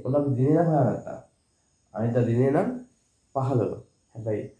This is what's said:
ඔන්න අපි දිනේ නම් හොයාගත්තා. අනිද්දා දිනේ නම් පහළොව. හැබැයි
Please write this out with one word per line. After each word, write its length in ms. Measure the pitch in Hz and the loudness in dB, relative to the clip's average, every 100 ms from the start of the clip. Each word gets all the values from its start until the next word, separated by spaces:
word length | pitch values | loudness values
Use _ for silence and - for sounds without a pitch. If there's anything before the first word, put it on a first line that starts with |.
ඔන්න 140 | 123 | -2
අපි 160 | 143 139 | -2 0
දිනේ 260 | 120 135 160 | 0 2 4
නම් 120 | 165 | 4
හොයාගත්තා. 500 | 147 117 - - - - _ _ _ _ _ _ | 2 2 -2 -8 -14 -18 _ _ _ _ _ _
අනිද්දා 300 | 104 117 120 | -4 0 2
දිනේ 260 | 113 117 135 | 2 2 4
නම් 180 | 156 233 - - _ _ _ _ | 2 0 -4 -12 _ _ _ _
පහළොව. 380 | 135 127 123 92 - - _ _ | -4 0 0 0 -4 -14 _ _
හැබැයි 300 | 117 110 104 - | -12 -6 -6 -8